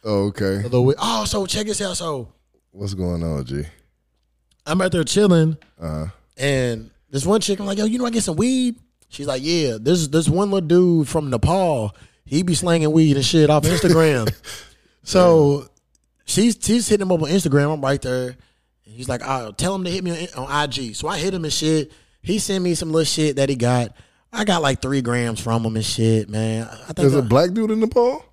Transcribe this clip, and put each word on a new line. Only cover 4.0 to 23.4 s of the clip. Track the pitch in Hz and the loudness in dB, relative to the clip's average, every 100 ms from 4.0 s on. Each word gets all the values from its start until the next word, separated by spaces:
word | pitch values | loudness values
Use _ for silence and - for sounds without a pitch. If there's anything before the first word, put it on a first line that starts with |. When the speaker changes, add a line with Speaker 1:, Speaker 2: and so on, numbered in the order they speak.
| _ _ _ _ _ _ - | _ _ _ _ _ _ -4
Speaker 2:
I'm | 175 | -2
out | 185 | 0
there | 175 | 0
chilling, | 156 196 208 170 160 151 _ _ | 0 2 6 6 4 0 _ _
Speaker 1:
Uh-huh. | 82 78 82 - _ - | -8 -6 -8 -12 _ -4
Speaker 2:
and | 139 135 123 113 110 _ _ | -2 0 -2 -4 -10 _ _
this | 135 147 | -4 0
one | 214 | 0
chick, | 202 196 | 0 -4
I'm | 202 | -4
like, | 196 | -2
"Yo, | 214 | -2
you | 247 | -2
know | 240 | -2
I | |
get | 233 | -2
some | 190 156 | -2 -2
weed?" | 240 262 247 233 _ _ _ | 0 0 -2 -4 _ _ _
She's | - 143 | -10 -6
like, | 131 | -4
"Yeah, | 143 175 139 110 | -2 0 0 -2
there's | 120 175 147 | 0 0 2
this | 156 160 | 0 2
one | 170 202 | 0 0
little | 196 156 | 0 2
dude | 175 180 165 143 | 4 6 2 0
from | 165 143 | -2 -2
Nepal. | 120 147 185 180 135 107 - - _ | 0 0 2 0 0 -4 -8 -20 _
He | - 143 | -4 -2
be | 180 | 0
slanging | 160 180 165 151 | 0 2 2 4
weed | 160 156 139 | 4 6 4
and | |
shit | 127 165 147 | 2 4 6
off | 151 | 4
Instagram." | 156 175 170 160 160 131 110 - | 2 2 4 4 4 2 0 -4
Speaker 1:
<laughs> | - - - _ _ _ | -14 -18 -20 _ _ _
Speaker 2:
So | - 185 180 165 143 143 | 0 4 6 6 4 2
Speaker 1:
Yeah. | - _ _ _ _ _ - | -6 _ _ _ _ _ -4
Speaker 2:
she's, | - 233 - | 2 2 2
she's | - 233 - | 0 0 2
hitting | 208 190 | 0 2
him | |
up | 175 | 0
on | 147 | 2
Instagram. | 190 160 139 143 | 0 2 2 2
I'm | 156 | -2
right | 135 139 | -2 -2
there. | 127 127 127 123 _ _ _ _ | -2 -4 -6 -10 _ _ _ _
And | _ | _
he's | 110 127 | -14 -8
like, | 123 | -6
"Oh, | 127 131 110 | -4 -6 -6
tell | 101 175 | -6 -4
him | 190 | -4
to | 180 | -6
hit | 185 | -6
me | 180 170 175 131 | -6 -6 -8 -10
on, | |
on | 131 | -6
I | 143 147 | -4 -4
G." | 127 120 | -6 -10
So | 101 151 | -8 -6
I | 185 | -4
hit | 180 | -4
him | 185 | -4
and | 156 | -4
shit. | - 156 156 139 _ _ _ | -2 0 0 -2 _ _ _
He | - 208 | -6 -4
sent | - 190 | -2 -2
me | 180 | -2
some | 165 165 | -2 -2
little | 160 156 | -2 0
shit | - 151 | 0 -2
that | 135 | 0